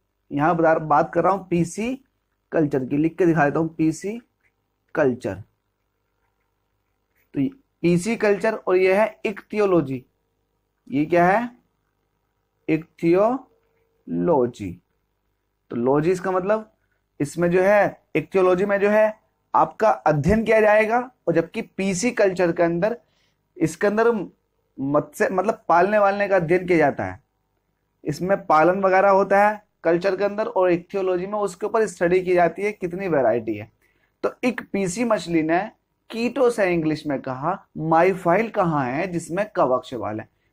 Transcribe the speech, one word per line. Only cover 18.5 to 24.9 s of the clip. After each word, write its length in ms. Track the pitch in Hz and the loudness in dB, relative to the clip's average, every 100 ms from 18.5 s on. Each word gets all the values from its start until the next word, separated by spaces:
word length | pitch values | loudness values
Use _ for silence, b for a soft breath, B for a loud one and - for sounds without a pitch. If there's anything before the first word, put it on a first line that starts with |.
| 180 | 2
में 160 | 202 202 | 0 0
जो 100 | 202 | 2
है 300 | 214 214 214 _ _ _ | 2 2 -2 _ _ _
आपका 360 | 120 160 - 220 | 0 0 0 0
अध्ययन 540 | - 160 151 143 220 | 2 0 0 2 0
किया 160 | 214 220 | 2 2
जाएगा, 500 | 214 214 214 240 254 _ - | 4 4 2 -2 -4 _ -2
और 60 | |
जबकि 280 | 165 165 220 | -2 -2 -6
पीसी 480 | - - 190 180 240 | -10 -6 -4 -2 -2
कल्चर 420 | 233 202 180 175 | 0 0 2 0
के 100 | 170 | 0
अंदर, 360 | 170 170 208 233 _ _ _ _ _ - | 0 0 -2 -4 _ _ _ _ _ -4
इसके 300 | 160 - 208 | -4 0 -2
अंदर 400 | 214 233 220 160 _ _ _ _ - | 2 2 0 -4 _ _ _ _ -8
मत्स्य, 480 | 139 | -2